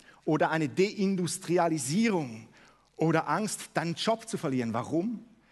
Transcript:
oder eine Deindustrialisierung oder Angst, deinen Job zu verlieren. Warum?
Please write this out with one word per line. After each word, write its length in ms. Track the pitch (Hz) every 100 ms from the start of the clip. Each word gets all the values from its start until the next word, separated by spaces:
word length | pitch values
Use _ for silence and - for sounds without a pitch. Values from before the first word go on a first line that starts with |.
| - -
oder 260 | - 156 165
eine 180 | 160 147
Deindustrialisierung 1800 | 117 202 165 190 190 170 - - 175 170 156 123 175 226 185 131 110 113 - - _ _ -
oder 320 | 160 160 -
Angst, 420 | 165 214 - -
deinen 200 | - 165
Job 340 | 165 - 226 -
zu 100 | 196
verlieren. 340 | 156 131 113
Warum? 520 | 113 98 151 214 226 - - _